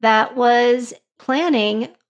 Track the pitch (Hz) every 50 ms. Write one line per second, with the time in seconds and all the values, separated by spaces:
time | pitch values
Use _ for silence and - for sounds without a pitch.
0 | 226 220 220 214 220 - 247 262 247 240 240 240 240 240 240 254 247 240 - -
1 | _ _ _ _ - - 262 285 339 359 294 233 208 208 214 220 233 - - _
2 | _ _